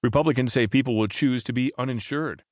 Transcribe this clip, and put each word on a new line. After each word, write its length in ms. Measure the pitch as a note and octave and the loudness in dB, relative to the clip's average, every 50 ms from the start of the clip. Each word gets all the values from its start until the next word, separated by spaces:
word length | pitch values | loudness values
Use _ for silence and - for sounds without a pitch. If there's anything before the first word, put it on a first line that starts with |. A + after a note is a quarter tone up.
Republicans 520 | - B2+ A2 C#3+ D#3 D#3+ D3 B2 B2+ B2 - | -2 2 2 2 2 2 2 2 0 0 2
say 120 | C3 A#2+ | 2 2
people 300 | G#2 - C3+ C3+ C3+ A#2+ | 4 4 2 2 2 2
will 120 | G#2+ A2 G2+ | 0 0 0
choose 360 | - - - C3+ B2+ B2 - | 0 0 0 2 0 0 -2
to 100 | - B2+ | -4 -2
be 180 | A#2+ B2+ C3+ - - | -2 -2 -2 -2 -4
uninsured. 680 | B2 C3 C3 A#2 - - C#3+ C#3+ D#3+ D3 F2+ C2+ _ _ | -4 -4 -4 -6 -6 -6 -6 -4 -4 -6 -8 -10 _ _